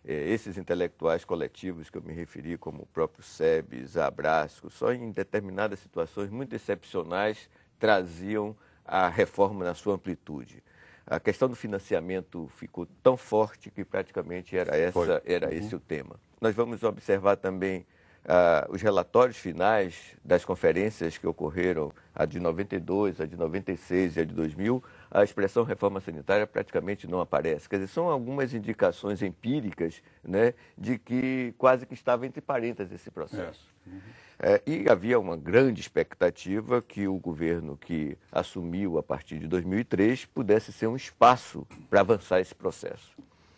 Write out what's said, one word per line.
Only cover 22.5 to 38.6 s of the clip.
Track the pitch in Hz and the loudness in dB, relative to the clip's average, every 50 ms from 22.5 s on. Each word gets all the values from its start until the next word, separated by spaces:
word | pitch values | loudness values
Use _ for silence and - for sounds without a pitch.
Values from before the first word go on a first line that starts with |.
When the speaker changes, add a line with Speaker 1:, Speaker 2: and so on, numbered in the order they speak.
| 82 85 101 101 - | 0 -2 -4 -4 -4
Speaker 1:
e | 95 | -6
dois, | 82 82 90 101 104 98 82 - | -4 -2 0 0 0 0 -2 -4
a | 82 | -6
de | 80 85 | -8 -4
noventa | 85 87 80 80 101 95 - | -4 -4 -2 -2 -4 -4 -4
e | 95 | -6
seis | 82 - - 92 92 95 87 78 | -6 -4 0 2 2 2 2 0
e | 85 | -2
a | 82 | -2
de | 78 - | -2 -2
dois | 85 80 78 73 | -2 -4 -4 -2
mil, | 78 98 110 123 127 - - - - - - | -2 0 0 0 -2 -4 -8 -18 -20 -12 -2
a | - - 104 | 2 2 2
expressão | 101 - - 98 98 - 120 117 | 4 2 0 -2 0 2 0 0
reforma | - 92 - - 98 98 95 | 0 0 -2 0 -2 -2 -2
sanitária | - - 85 76 69 - 98 104 107 | -6 -8 -10 -6 -2 0 2 2 2
praticamente | 110 - 101 104 - - 87 80 92 101 98 - | 0 -2 -4 -4 -2 -4 -4 -2 -4 -6 -6 -6
não | 82 87 92 | -4 -4 -4
aparece. | 85 - - 71 76 82 78 76 - - | -2 0 0 0 0 0 -2 -4 -4 -4
Quer | - | -4
dizer, | 98 95 95 | -4 -4 -4
são | - 165 165 180 | -4 -2 0 0
algumas | 156 135 120 120 135 139 139 123 131 | 0 -2 -2 -4 -4 -4 -4 -4 -4
indicações | 113 104 117 110 - 101 90 - - - 101 104 92 104 | -6 -6 -6 -2 0 2 2 2 0 -4 -4 -4 -2 -4
empíricas, | 95 85 - - 113 135 151 120 101 85 - 87 82 80 - - _ _ _ - | -4 -6 -6 -4 -4 -2 -2 -4 -4 -4 -4 -4 -4 -4 -8 -16 _ _ _ -8
né, | 78 90 101 113 123 120 - - - _ | -2 2 2 2 2 2 -2 -10 -20 _
de | - 87 110 127 110 | -8 -6 -4 -4 -4
que | - - 120 127 127 131 131 131 127 120 107 | -4 -4 -2 -2 -2 -2 -2 -2 -4 -6 -2
quase | - - 127 131 127 127 | 2 4 4 4 4 0
que | - 131 | -6 -16
estava | 117 - - 123 120 123 | -6 -2 0 0 0 -2
entre | 131 - 160 | -6 -10 -10
parênteses | - - 143 127 113 117 117 107 101 90 95 | -6 -4 -4 -2 -2 -4 -4 -6 -8 -10 -12
esse | 90 - - - | -14 -16 -14 -12
processo. | - 78 73 - 101 90 82 76 - - _ _ _ _ | -10 -10 -8 -8 -8 -8 -10 -12 -16 -20 _ _ _ _
Speaker 2:
É. | 92 | -18
Uhum. | 92 95 95 110 117 - - - _ - | -18 -18 -18 -20 -20 -20 -20 -20 _ -2
Speaker 1:
É, | - 92 101 101 - | 2 4 4 4 2
e | - 156 185 - - | 0 -4 2 4 4
havia | 117 90 90 117 123 120 | 4 4 4 2 2 2
uma | 98 92 85 | 0 -2 -6
grande | 80 76 78 90 120 135 135 113 87 | -6 -2 2 4 6 6 4 2 -2
expectativa | 85 - - - 82 - - - 90 87 85 - - 90 95 107 107 - 123 123 113 | -6 -2 0 0 0 0 0 2 2 2 2 -2 -6 -4 -4 -4 -2 0 -2 -2 -2
que | - - 101 101 95 | -4 -6 -4 -2 -2
o | 95 90 | -2 -4
governo | 80 90 82 73 82 80 85 85 78 76 71 | -4 -6 -4 -2 -2 -2 -2 -2 -4 -8 -10
que | 73 - - 87 80 76 71 71 - _ _ | -12 -8 -6 -4 -4 -4 -4 -6 -10 _ _
assumiu | - - 90 - - 95 | -2 -2 -2 -2 -6 -8